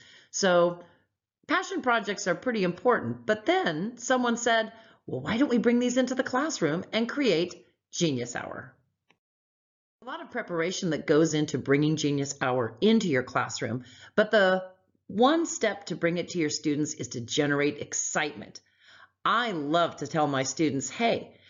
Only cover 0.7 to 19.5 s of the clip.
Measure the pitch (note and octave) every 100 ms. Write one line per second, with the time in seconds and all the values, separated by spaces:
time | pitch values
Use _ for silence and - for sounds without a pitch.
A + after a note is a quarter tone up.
0.7 | F3 - _ _ _ _ _ - E4 F#4+
1.7 | F#4+ B3+ A#3 G3+ G3+ - E3+ B3+ A3+ F3+
2.7 | F3 B3 A3 A#2+ B2 - G#3+ - F#4 E4+
3.7 | D#3 G#3 - - B3+ A#3+ A#3 B3 A3+ A3
4.7 | - - _ - B2+ D3 A3 C#4+ A#3+ G#3
5.7 | A#3+ B3 B3 B3+ C4 - B3+ D#4 - D#3
6.7 | D#3+ - G#3+ A#3 C#4+ C4 D#3+ F3 - -
7.7 | _ _ - E3+ B2+ A#2+ - - - -
8.7 | _ _ _ _ _ _ _ _ _ _
9.7 | _ _ _ A#3+ D#4+ D#4 A#3+ A3 E3+ E3
10.7 | F#3+ F#3 D3 - D3+ D#3+ D3+ D3+ C#3 B2
11.7 | C#3+ D3+ D#3 D3 C#3+ C#3 - C#3 B2+ A2+
12.7 | - G3+ A3+ F#3+ C3 B2 C3+ A#2 - A#2+
13.7 | A#2+ - - - - G#3+ A3 F#3+ F#3 F#3
14.7 | - _ _ - F#3 B3 E4 E4 - A3
15.7 | G3 - D#3+ E3+ E3+ - F3+ D3+ D3 D#3
16.7 | D3 D3 - C#3+ B2+ A2+ - D3 C#3+ C#3+
17.7 | C#3+ - - - F3+ D3+ - - - _
18.7 | _ _ - - _ - G#3+ A#3+